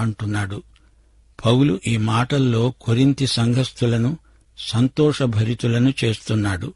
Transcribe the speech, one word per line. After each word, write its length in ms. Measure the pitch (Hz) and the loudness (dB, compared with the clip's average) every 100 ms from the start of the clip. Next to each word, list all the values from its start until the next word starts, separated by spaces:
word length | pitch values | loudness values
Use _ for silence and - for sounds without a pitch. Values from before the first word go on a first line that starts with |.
అంటున్నాడు. 600 | 113 104 104 104 98 101 - _ _ _ _ _ _ - | -4 -4 -4 -4 -6 -8 -14 _ _ _ _ _ _ -4
పౌలు 360 | 113 123 143 - - | 0 2 2 0 -2
ఈ 100 | 113 | -2
మాటల్లో 800 | 107 113 123 143 131 113 120 127 | 0 0 0 0 2 2 0 -2
కొరింథీ 460 | - 113 139 139 135 | -2 2 4 2 0
సంఘస్థులను 920 | - 117 120 123 - 120 117 117 165 - _ _ - | 0 0 0 -2 -2 0 0 0 -4 -12 _ _ -16
సంతోషభరితులను 1300 | - 113 127 - 151 139 131 107 110 120 120 117 127 135 | -6 0 0 2 0 2 0 0 -2 -2 -2 2 2 2
చేస్తున్నాడు. 720 | 117 107 - 107 104 92 - | -2 -4 -4 -2 -2 -4 -8